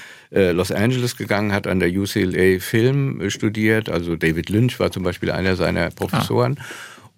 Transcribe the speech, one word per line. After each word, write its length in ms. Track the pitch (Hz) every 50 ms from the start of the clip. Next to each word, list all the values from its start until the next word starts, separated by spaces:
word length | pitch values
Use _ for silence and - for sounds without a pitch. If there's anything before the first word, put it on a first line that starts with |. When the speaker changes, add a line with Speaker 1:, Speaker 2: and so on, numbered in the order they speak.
| - - - - - _
Speaker 1:
äh, 220 | - - 98 87
Los 180 | 82 90 90 -
Angeles 460 | - 92 107 123 127 127 123 120 -
gegangen, 360 | - 98 - 107 101 107 104
hat 140 | 98 101 -
an 140 | 95 92 92
der 100 | 90 87
U 120 | 90 101 101
C 160 | 101 - 107
L 140 | 95 92 87
A 240 | 87 92 95 95 90
Film, 600 | - - - 113 117 131 139 143 135 135 - -
äh, 100 | 92 101
studiert. 580 | - - 110 107 104 107 107 110 110 110 110 -
Also 280 | 80 85 85 85 85
David 320 | 82 85 82 78 85 - -
Lynch 300 | 98 110 127 123 - -
war 140 | 95 90
zum 100 | - 98
Beispiel 280 | 90 90 85 - - 87
einer 260 | - 82 92 95 92
seiner 340 | 87 82 85 87 87 85 -
Professoren. 680 | - - 98 - - - - - 113 117 123 127 143 -
Speaker 2:
Ah. 40 | - - - - - - - - - - _